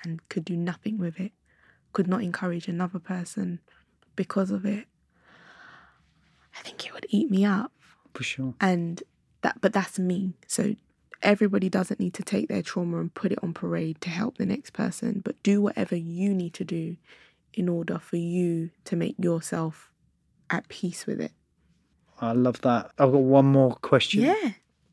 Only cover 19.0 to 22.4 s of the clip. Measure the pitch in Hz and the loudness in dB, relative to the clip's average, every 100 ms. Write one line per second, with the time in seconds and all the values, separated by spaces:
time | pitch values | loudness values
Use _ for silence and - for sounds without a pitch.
19 | 170 - 180 165 - 175 160 156 - _ | -2 0 0 0 -2 -4 -4 -6 -16 _
20 | _ _ _ _ - 170 - - 180 170 | _ _ _ _ -6 -6 -6 -6 -6 -6
21 | - - - _ _ _ _ _ _ _ | -6 -6 -6 _ _ _ _ _ _ _
22 | _ - 117 120 | _ -6 -2 2